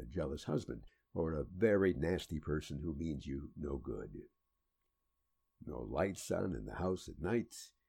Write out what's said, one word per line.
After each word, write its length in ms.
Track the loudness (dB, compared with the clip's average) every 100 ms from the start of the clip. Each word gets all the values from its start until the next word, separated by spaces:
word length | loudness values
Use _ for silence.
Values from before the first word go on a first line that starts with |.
a 40 |
jealous 400 | -4 -2 -2 -2
husband, 380 | 0 -2 -2 -8 -10 -20 _
or 180 | -2 0
a 100 | 0
very 520 | -2 4 6 8 8
nasty 440 | 6 2 2 0 -4
person 400 | 0 0 0 -4
who 140 | -4
means 320 | -2 -2 -2 -4
you 240 | -6 -6 -6
no 220 | -4 -2
good. 320 | -2 -6 -6 -10 -14 _ _ _ _ _ _ _ _ _ _ _ _ _ -8
No 140 | -6
lights 500 | -2 2 2 0 -2
on 240 | 0 0
in 100 | -2
the 120 | -4 -2
house 320 | 0 0 -4
at 120 | -4
night. 360 | 2 2 0 -8 -16 _